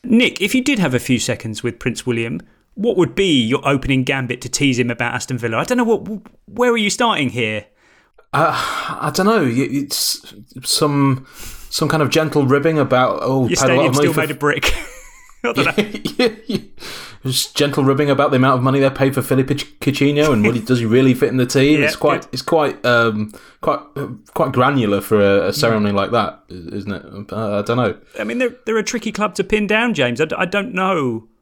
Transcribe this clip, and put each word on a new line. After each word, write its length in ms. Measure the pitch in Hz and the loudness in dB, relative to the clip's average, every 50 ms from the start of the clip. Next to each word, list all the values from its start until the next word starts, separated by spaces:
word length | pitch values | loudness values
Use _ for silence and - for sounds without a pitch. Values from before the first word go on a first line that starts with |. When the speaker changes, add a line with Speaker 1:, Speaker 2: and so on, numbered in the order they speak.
| - | 0
Speaker 1:
Nick, 360 | - 214 233 254 175 - - | 2 4 4 4 2 0 -2
if 140 | 190 208 - | -4 0 0
you 100 | 262 247 | 0 0
did 140 | 285 285 220 | 0 0 2
have 160 | 180 147 127 | 2 2 0
a 60 | 120 | -2
few 180 | - - 127 110 | 0 0 0 0
seconds 440 | - - 117 - - 113 107 - | 0 -4 -6 -6 -6 -10 -10 -6
with 160 | - 120 117 - | -6 -6 -6 -4
Prince 280 | - 131 110 - - | -6 -6 -6 -4 -4
William, 340 | - 120 117 117 117 - - - _ _ _ _ _ _ | -4 -4 -4 -4 -4 -6 -8 -10 _ _ _ _ _ _
what 200 | - 196 240 - | -4 -2 0 2
would 180 | 180 175 - 131 | 2 2 0 2
be 280 | - 196 190 156 131 | 0 0 2 2 2
your 240 | 117 110 123 135 - 143 | 2 2 0 0 0 0
opening 360 | 143 135 135 - 135 131 127 | 0 0 0 0 0 0 0
gambit 360 | 135 139 135 127 113 123 127 | 0 -2 -4 -4 -6 -6 -8
to 80 | - - | -8 -8
tease 300 | - - 147 139 127 117 | -4 0 0 2 2 2
him 120 | 123 120 | 0 -2
about 220 | 120 - 120 120 | -2 -4 -4 -4
Aston 240 | 120 123 - - 131 | -4 -6 -6 -6 -8
Villa? 220 | 117 113 117 110 113 | -6 -4 -2 -2 -2
I 60 | 156 | -2
don't 120 | - 247 | -2 0
know, 80 | 240 247 | 0 2
what, 380 | 220 226 - - 180 220 202 - - _ _ _ | 2 0 -2 -2 -8 -12 -12 -12 -18 _ _ _
where 260 | - 185 214 240 247 | -14 -4 -2 0 0
are 60 | 233 233 | 2 0
you 100 | 208 202 | 0 -2
starting 400 | - - 240 233 - - 143 123 | 0 0 0 0 0 0 -2 -2
here? 380 | - 123 117 107 107 104 104 _ _ _ _ _ _ _ _ _ _ - _ _ | -2 -2 -2 -2 -2 -6 -8 _ _ _ _ _ _ _ _ _ _ -20 _ _
Speaker 2:
Uh, 180 | - 139 160 156 147 - - - - - - - - - | -2 0 0 2 0 -2 -4 -4 -6 -6 -8 -8 -8 -6
I 120 | - 151 135 | -6 -4 -2
don't 120 | - 185 | 2 2
know. 180 | 202 226 214 160 | 2 4 2 2
Y-, 240 | 127 113 123 135 - | 2 0 0 -2 0
it's 640 | 123 143 143 - - - - - - - - - - 101 104 _ - 127 - | -2 -4 -4 -4 -4 -4 -2 -4 -4 -6 -10 -20 -20 -20 -20 _ -18 -12 -6
some, 600 | - - - 156 147 143 143 139 139 131 131 131 - - - - - - - - - | -4 -2 0 0 2 2 2 2 2 2 0 -4 -14 -18 -16 -16 -14 -14 -16 -16 -10
some 180 | - - 160 151 | -4 -2 0 0
kind 140 | - 156 | 2 2
of 80 | 151 131 | 0 2
gentle 340 | - 160 156 147 - 151 139 | 2 2 0 2 2 2 4
ribbing 340 | 123 135 143 147 165 160 151 | 4 4 4 4 2 2 2
about, 400 | 135 - 131 123 127 120 92 78 | 2 2 4 2 2 2 0 -2
"Oh, 240 | - 120 135 135 131 | -2 -2 0 0 2
Speaker 1:
Your 100 | 113 - | 0 0
Speaker 2:
paid 140 | - 135 127 | 2 2 2
a 60 | 120 | 4
lot 100 | 131 139 | 4 2
of 80 | 127 123 | 2 2
Speaker 1:
stadium's 20 | |
Speaker 2:
money 120 | 143 147 143 | 2 2 2
Speaker 1:
still 40 | |
Speaker 2:
for" 80 | 156 151 | 2 0
Speaker 1:
made 100 | - 151 | -2 -2
of 60 | 151 - | -4 -2
brick. 340 | 147 143 151 147 - - - - - - - - - - | 0 0 0 0 0 0 -2 -2 -4 -10 -16 -20 -20 -20
<laughs> 360 | - - - - - - - | -20 -20 -20 -20 -20 -8 -6
I 80 | 240 | -4
don't 120 | 226 - - - - - | -2 0 0 0 0 -2
know. 220 | 208 208 - 208 | -2 -2 -6 -8
Speaker 2:
<laughs> 0 | - - - - | -10 -10 -2 0
Yeah, 100 | 254 226 | 0 0
yeah, 80 | - - - | 0 -4 -10
yeah. 120 | - 214 - - - - - - - - - - - - - - | -8 -8 -8 -8 -10 -18 -18 -16 -16 -16 -16 -16 -18 -20 -10 -8
Just 320 | 131 127 - - - - | -4 -2 -2 -4 -4 -2
gentle 280 | - 143 143 139 - 135 | -2 0 0 2 2 2
ribbing 260 | 135 139 139 151 143 | 2 4 2 2 2
about 220 | 139 139 143 143 | 4 2 2 2
the 40 | 139 127 | 4 4
amount 200 | 131 131 135 127 | 4 4 4 2
of 60 | 123 | 2
money 160 | 131 135 139 | 2 2 4
they 100 | 139 135 | 2 2
paid 240 | 135 - 139 135 135 | 2 2 0 0 2
for 80 | 139 | 0
Felipe 240 | 120 - 135 131 127 | 0 0 2 0 2
Coutinho 840 | 131 147 - - - - - - 143 139 - 139 143 147 147 147 156 | 0 -2 -4 -4 -12 -14 -4 -4 -2 0 2 2 2 4 4 2 4
and 120 | 135 107 104 | 4 2 2
what 120 | 107 120 | 2 0
he, 40 | 120 | -2
does 200 | 107 - 127 120 | 0 0 0 0
he 40 | 117 | 2
really 300 | 107 110 127 135 131 123 | 4 4 6 6 4 4
fit 140 | - 143 117 | 4 2 0
in 80 | 123 | 2
the 100 | 131 123 | 0 0
team? 320 | 120 - 139 131 143 151 151 | 2 2 2 4 4 4 4
Speaker 1:
Yeah, 80 | 143 | 2
Speaker 2:
It's 80 | 151 156 | 0 0
quite, 280 | - - 147 139 - | 0 0 0 0 0
Speaker 1:
yeah. 60 | - - | -4 -8
Speaker 2:
it's 100 | - 127 | -10 -10
quite, 420 | - - 170 160 151 139 - - - | -4 0 2 2 2 0 -2 -2 0
um, 480 | 123 120 117 117 113 107 107 107 107 - - - - - _ | 2 4 4 4 2 0 -2 -6 -6 -10 -18 -20 -20 -18 _
quite, 180 | - 156 143 - - - _ | -2 -2 -2 -2 -6 -10 _
uh, 140 | 139 139 - 123 - - - _ | -10 -10 -10 -10 -16 -18 -14 _
quite 160 | - 165 135 | -2 -2 0
granular 500 | 127 127 123 135 143 135 117 104 101 98 | 2 2 2 4 4 2 2 2 0 0
for 200 | - - 110 104 | 0 2 2 4
a, 280 | 101 98 98 101 85 92 | 4 6 4 4 2 0
a 20 | |
ceremony 420 | 101 - - 117 113 107 104 104 101 | 0 0 0 2 2 2 0 0 0
Speaker 1:
Yeah. 60 | 98 | 0
Speaker 2:
like 100 | 98 95 | -2 0
that, 320 | 110 117 104 85 - - _ _ | 0 -2 -2 -2 -6 -12 _ _
i-, 240 | - 92 85 82 - | -18 -16 -14 -10 -10
isn't 140 | 104 95 104 | -10 -8 -8
it? 400 | 98 87 - - - 101 104 - | -8 -10 -10 -14 -16 -16 -12 -10
Uh, 280 | - 104 110 104 104 101 | -8 -6 -4 -2 -2 -2
I 20 | |
don't 140 | 104 104 117 | 0 0 0
know. 200 | 123 123 101 87 - - _ _ - | 0 0 -2 -2 -4 -12 _ _ -8
Speaker 1:
I 60 | 107 | -6
mean, 140 | 214 233 240 | -4 -2 -2
they're, 180 | 254 240 - - _ | -2 -2 -4 -6 _
they're 120 | - 220 220 | -2 -2 -2
a 40 | |
tricky 300 | 214 220 - 233 - 220 | -2 -2 -6 -6 -6 -6
club 240 | - - 208 208 - | -4 -2 -4 -4 -2
to 80 | - 190 | -4 -2
pin 240 | - - 214 208 190 | 0 0 -2 0 0
down, 260 | 214 220 233 247 214 | 0 0 2 0 0
James. 260 | 151 131 120 120 113 | 2 0 0 2 0
I 40 | 160 | -2
d-, 120 | 156 - | -2 0
I 80 | - 185 | -4 -4
don't 300 | 175 180 202 196 - - | -2 -2 -2 -4 -2 -4
know 540 | 185 190 190 190 170 139 127 113 110 110 _ _ _ | -2 0 0 0 0 0 -2 -4 -6 -10 _ _ _